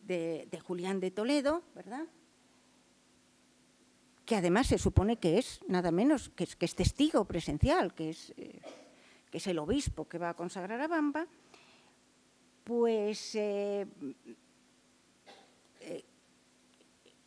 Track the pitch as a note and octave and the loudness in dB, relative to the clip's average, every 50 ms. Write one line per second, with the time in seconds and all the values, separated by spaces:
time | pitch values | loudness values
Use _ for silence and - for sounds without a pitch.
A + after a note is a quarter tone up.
0 | - - F#3 F3 E3 E3 E3 D3+ - - - D#3+ - - F3+ F3 F3 F#3+ G3 G3 | -6 -4 -4 -2 -2 -2 -4 -4 -6 -8 -12 -12 -8 -6 -6 -4 -4 -2 -2 -2
1 | F#3 F#3 F#3 G3+ G#3+ A#3+ C#4+ D4 B3+ C#4+ D4+ F4 F4 - - G3+ F#3 F#3+ A3 C4+ | -2 -2 -2 -2 0 0 2 2 2 2 0 -2 -4 -8 -18 -18 -14 -12 -10 -10
2 | D#4+ E4 - _ _ _ _ _ _ _ _ _ _ _ _ _ _ _ _ _ | -10 -12 -14 _ _ _ _ _ _ _ _ _ _ _ _ _ _ _ _ _
3 | _ _ _ _ _ _ _ _ _ _ _ _ _ _ _ _ _ _ _ _ | _ _ _ _ _ _ _ _ _ _ _ _ _ _ _ _ _ _ _ _
4 | _ _ _ _ - - A#3 G#3 E3+ F3 F3 G#3+ C4+ - C4 F#3 - - - - | _ _ _ _ -2 0 2 4 4 4 6 6 6 4 4 2 2 4 4 4
5 | F3+ G#3 A#3 A3+ - F3 D#3 G#3 B3+ - - - - F#4+ F#3+ F3+ F3 F3 E3 F3 | 4 4 2 2 2 4 4 4 2 0 -4 -12 -6 -2 0 0 2 2 2 4
6 | A3 C#4+ D#4+ B3 - - - - F3+ - - - - E3 - - F3+ - - - | 4 4 4 2 0 -6 -8 -6 -6 -6 -4 -2 -4 -2 0 2 2 2 2 4
7 | C#4 D#4 - C#4 G#3 - G3 F3 - - C#3 D3 - B3+ D4+ F#4 C#4 F3 - - | 2 4 4 2 0 0 -2 -6 -4 -4 -2 2 2 4 4 4 2 0 -2 -6
8 | D#3+ D#3 D#3+ - - - - - - - - - - - - - - - - - | -8 -8 -8 -10 -12 -18 -16 -16 -16 -16 -16 -18 -16 -18 -18 -18 -20 -20 -20 -20
9 | - - - - _ _ - E3 - G3 F3+ D#3+ D3+ D3+ A3 C#4+ C4+ - - - | -20 -20 -20 -20 _ _ -10 -8 -4 -2 -2 -2 0 0 0 0 0 -2 -4 -6
10 | D3+ - - E3 F3 E3+ E3+ - E3+ F3 - G3 F3+ F#3+ A3 A#3+ C#4+ D#4+ F4 D#4+ | -8 -8 -6 -6 -4 -4 -4 -4 -6 -6 -6 -6 -8 -6 -4 -4 -2 0 0 2
11 | D4 D4 C#4+ D4+ E4 F4 - - _ - - - - - - - _ _ _ _ | 2 2 0 -2 -4 -6 -8 -18 _ -20 -20 -20 -20 -20 -20 -20 _ _ _ _
12 | _ _ _ _ _ _ _ _ _ _ _ _ - - A#3 A#3+ A#3 A#3 A3+ A3 | _ _ _ _ _ _ _ _ _ _ _ _ -10 -4 2 2 4 4 4 2
13 | G#3 G#3 G#3+ G3+ - - - A3 G#3 G#3 G3+ G3+ G3+ G3+ G3+ G3+ G3 - - - | 0 0 -2 -4 -8 -8 -4 -2 -2 -2 0 -2 -2 -2 -2 -4 -4 -6 -10 -12
14 | - C3 C3+ _ - A#2 A#2 - _ _ _ _ _ _ _ _ _ _ _ _ | -12 -12 -12 _ -16 -20 -20 -20 _ _ _ _ _ _ _ _ _ _ _ _
15 | _ _ _ _ _ - - - - _ _ _ _ _ _ - - - - - | _ _ _ _ _ -20 -20 -20 -20 _ _ _ _ _ _ -20 -14 -12 -12 -12
16 | - _ _ _ _ _ _ _ _ _ _ _ _ _ _ _ - _ _ _ | -12 _ _ _ _ _ _ _ _ _ _ _ _ _ _ _ -20 _ _ _
17 | _ - _ _ _ | _ -20 _ _ _